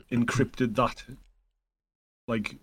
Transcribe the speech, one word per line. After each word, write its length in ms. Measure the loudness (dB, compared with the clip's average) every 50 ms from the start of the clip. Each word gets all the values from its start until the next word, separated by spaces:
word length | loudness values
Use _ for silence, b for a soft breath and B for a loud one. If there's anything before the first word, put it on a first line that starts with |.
| -8 _
encrypted 640 | 0 0 2 2 2 2 0 0 0 0 -2 0 2
that, 280 | 2 2 2 0 -6 -14 -18 -18 -20 -20 _ _ _ _ _ _ _ _ _ _ _ _ _ _ _ _ _ _ _ _
like, 300 | -2 -2 -2 -2 -4 -8 -8